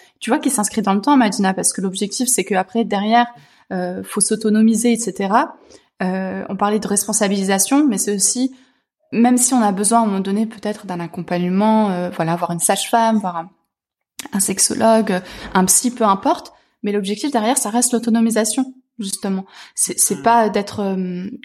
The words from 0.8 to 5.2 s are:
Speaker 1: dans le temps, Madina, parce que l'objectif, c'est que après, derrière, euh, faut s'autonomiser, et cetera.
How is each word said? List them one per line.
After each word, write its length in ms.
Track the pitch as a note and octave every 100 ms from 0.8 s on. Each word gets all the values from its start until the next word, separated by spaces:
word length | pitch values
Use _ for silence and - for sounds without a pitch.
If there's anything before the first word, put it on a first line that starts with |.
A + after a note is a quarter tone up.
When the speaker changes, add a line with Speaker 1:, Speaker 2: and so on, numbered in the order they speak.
Speaker 1:
dans 100 | G3
le 80 | G3
temps, 160 | G3+ C#4+
Madina, 360 | A3 G3 G3
parce 200 | F#3+ F3
que 80 | -
l'objectif, 460 | F#3+ F#3 G3+ - B3
c'est 160 | -
que 100 | F#3 F#3+
après, 280 | C#4+ A#3 G3+
derrière, 400 | G3+ G#3 A#3 A#3+ D3+ - _ -
euh, 320 | F#3 F3+ F#3
faut 180 | F#3+ G#3
s'autonomiser, 680 | G3 G#3+ A3 G#3+ A3 A3 A#3+
et 60 | A3+
cetera. 560 | - F3+